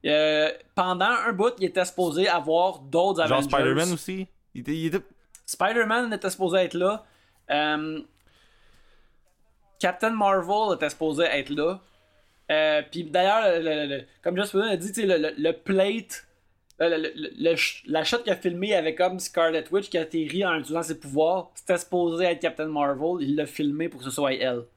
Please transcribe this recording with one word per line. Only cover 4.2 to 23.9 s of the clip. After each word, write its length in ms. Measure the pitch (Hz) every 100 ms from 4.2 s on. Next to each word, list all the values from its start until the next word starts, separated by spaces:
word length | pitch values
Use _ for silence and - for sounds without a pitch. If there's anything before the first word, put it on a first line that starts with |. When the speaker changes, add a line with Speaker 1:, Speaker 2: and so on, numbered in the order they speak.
| 185 _ _
Speaker 2:
Il 60 | -
était, 160 | 123 160
il 100 | 160
était 140 | 185 - _ _ - -
Speaker 1:
Spider-Man 680 | - 190 233 220 226 240
était 180 | 214 190
supposé 280 | 185 185 185
être 160 | 180
là. 300 | 175 180 214 - _ _ _ _
Euh, 500 | 147 151 151 156 156 - _ _ _ _ _ _ _ _ _ _ _ _ _ _ _ _ _
Captain 320 | 180 180 220
Marvel 640 | 226 202 190 170 208 220 165
était 140 | 147
supposé 340 | - 160 147
être 260 | 165 143 123
là. 300 | 147 156 190 _ _ _ _ _ _ _
Euh, 320 | 156 156 151 147
puis 140 | 165
d'ailleurs, 560 | 160 170 190 220 208 170
le, 20 |
le, 240 | 160 151 147 139
le, 80 | - _
comme 140 | - 180
Joss 180 | 202
Whedon 140 | 190 220
a 80 | 185
dit, 160 | 185
tu 80 | 202
sais, 60 | 202
le, 120 | 175
le, 160 | 156 -
le 160 | 156
plate, 720 | 160 - 190 196 226 - - - _ _ _ _ _
le, 100 | 165
le, 220 | 160 156
le, 160 | 156 151 -
le 140 | 165 165
ch-, 260 | - - -
la 180 | 156
shot 140 | 151 233
qu'il 140 | 233
a 40 | 180
filmée 380 | 185 175 202
avec 220 | 196 160 160
comme 220 | 180 185
Scarlet 460 | - - 165 160 156
Witch 160 | 190 202
qui 100 | 175
atterrit 460 | 160 165 156 170 190
en 80 |
utilisant 280 | 160 135 160
ses 160 | 160 165
pouvoirs, 500 | 143 135 160 185 -
c'était 240 | - - 180
supposé 460 | - 180 175 165
être 160 | 180 160
Captain 260 | 170 - 156
Marvel. 500 | 151 143 135 156 180
Il 140 | 139
l'a 120 | 147 -
filmé 420 | - 151 147
pour 100 | 165